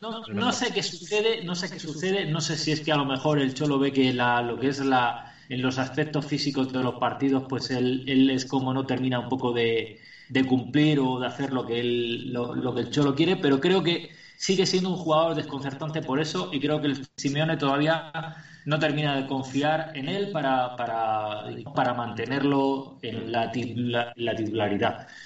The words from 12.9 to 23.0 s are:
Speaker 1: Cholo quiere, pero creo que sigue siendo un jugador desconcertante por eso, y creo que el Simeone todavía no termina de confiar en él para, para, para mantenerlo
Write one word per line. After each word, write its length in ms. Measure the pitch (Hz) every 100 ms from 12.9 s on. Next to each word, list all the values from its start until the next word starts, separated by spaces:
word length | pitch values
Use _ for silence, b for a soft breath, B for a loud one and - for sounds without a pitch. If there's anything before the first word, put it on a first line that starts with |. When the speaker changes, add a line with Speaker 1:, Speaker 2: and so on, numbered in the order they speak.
Speaker 1:
Cholo 240 | 147 143
quiere, 220 | 123 165 190
pero 240 | 143 135
creo 220 | 180 190
que 260 | 165 170 - B B B
sigue 260 | - 190
siendo 240 | 185 185 185
un 60 | 180
jugador 380 | 170 156 165
desconcertante 680 | 156 151 139 139 135 156 160
por 180 | 151 131
eso, 300 | 151 185 180
y 100 | 156
creo 200 | 147 151
que 60 | 143
el 180 | 135 131 -
Simeone 400 | 143 143 160 160
todavía 760 | 139 139 151 160 156 165 160 B B B 151
no 140 | 151
termina 360 | 156 147 147 139
de 100 | 135
confiar 640 | 135 127 131 151 160 156
en 140 | 143 139
él 220 | 202 202
para, 420 | 156 135 131 123 123
para, 680 | 117 113 110 110 107 104 110 117 113
para 200 | 143 123
mantenerlo 1040 | 123 113 107 117 139 139 139 139 135 135 -